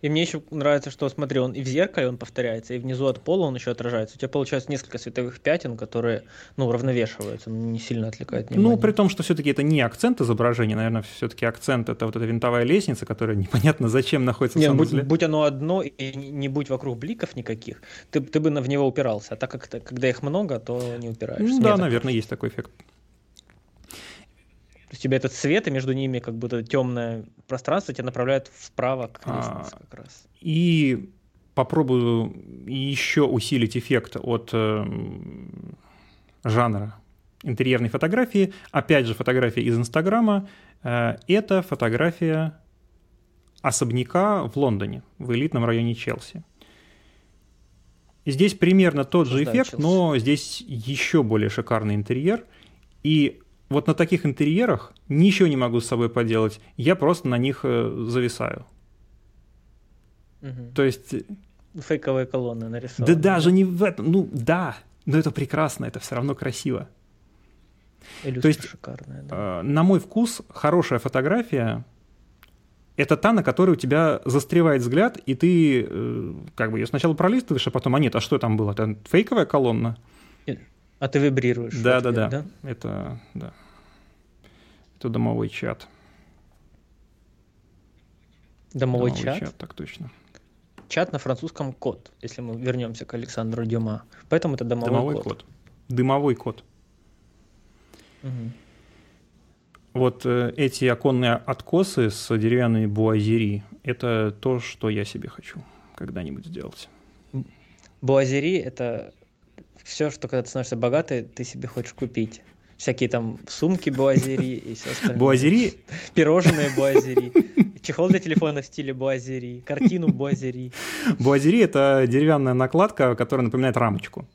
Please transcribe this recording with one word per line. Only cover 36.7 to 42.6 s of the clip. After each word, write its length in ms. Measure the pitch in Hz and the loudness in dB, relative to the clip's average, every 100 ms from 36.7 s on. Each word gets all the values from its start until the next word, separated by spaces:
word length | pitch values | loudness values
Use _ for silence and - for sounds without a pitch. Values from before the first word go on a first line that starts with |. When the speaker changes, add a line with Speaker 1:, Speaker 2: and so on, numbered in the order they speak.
| 104 104 - _ _ _ _ | 0 -6 -12 _ _ _ _
Speaker 2:
интерьерной 460 | - 113 127 127 117 | -8 -2 2 2 0
фотографии. 640 | 131 165 220 247 208 190 - - | 0 0 0 2 2 0 -2 -4
Опять 360 | 151 - 147 120 | -4 4 4 4
же, 80 | |
фотография 480 | 107 127 127 120 117 | -2 0 2 2 0
из 140 | 117 117 | 0 0
Инстаграма. 720 | 117 156 170 220 220 202 196 - - _ | 0 0 2 2 4 2 -2 -16 -20 _
Э, 320 | - 120 117 113 - | -4 -2 -2 -4 2
это 360 | 196 208 190 | 2 4 0
фотография 880 | 180 - 117 117 165 165 165 160 160 156 | 0 -2 0 2 0 0 -2 0 -2 -6